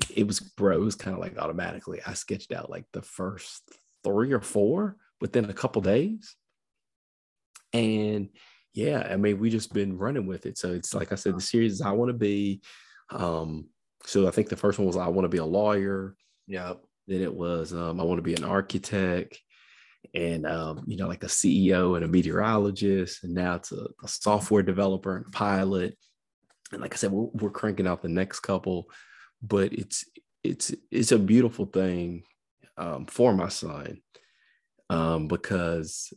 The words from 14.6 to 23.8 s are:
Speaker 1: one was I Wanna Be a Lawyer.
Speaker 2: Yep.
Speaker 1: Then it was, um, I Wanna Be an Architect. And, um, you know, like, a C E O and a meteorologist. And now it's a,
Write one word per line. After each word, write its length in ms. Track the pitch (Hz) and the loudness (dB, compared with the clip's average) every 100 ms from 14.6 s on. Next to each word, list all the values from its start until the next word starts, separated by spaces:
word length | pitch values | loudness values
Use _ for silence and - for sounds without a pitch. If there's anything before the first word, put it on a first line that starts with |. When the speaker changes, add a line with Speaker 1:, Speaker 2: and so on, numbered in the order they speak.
| 104 101 | 0 2
Speaker 1:
one 80 | 98 | 2
was 100 | 90 | 2
I 100 | 87 | 0
Wanna 220 | 92 90 | 2 2
Be 80 | 87 | 0
a 60 | 80 | 0
Lawyer. 680 | 95 104 101 98 98 95 - _ _ - | 2 2 2 0 -4 -6 -14 _ _ -12
Speaker 2:
Yep. 360 | 95 90 90 _ _ - | -8 -8 -10 _ _ -4
Speaker 1:
Then 140 | 92 | -2
it 120 | 92 | -2
was, 400 | 90 87 85 80 | -2 -2 -2 -4
um, 260 | 85 85 87 | -4 -4 0
I 40 | |
Wanna 180 | 82 87 | 0 0
Be 140 | 82 80 | 0 -2
an 80 | |
Architect. 960 | 71 98 98 92 - 101 92 90 - - _ _ _ - _ _ - - | 0 0 0 -6 -2 -2 0 0 -4 -14 _ _ _ -20 _ _ -8 -4
And, 300 | 85 160 151 | -2 -2 -4
um, 360 | 82 80 78 - | -4 -6 -8 -8
you 100 | 95 | -6
know, 100 | 90 | -6
like, 160 | 90 | -6
a 60 | 95 | -4
C 380 | - 95 98 92 | 2 4 6 6
E 40 | 90 | 6
O 200 | 90 87 | 4 2
and 100 | 82 | 4
a 20 | |
meteorologist. 1160 | 90 78 87 107 107 101 98 101 98 92 - | 4 4 2 2 2 2 2 2 2 0 -6
And 100 | 90 87 | -6 -2
now 200 | 90 87 | -2 -2
it's 160 | - | -6
a, 160 | - | -10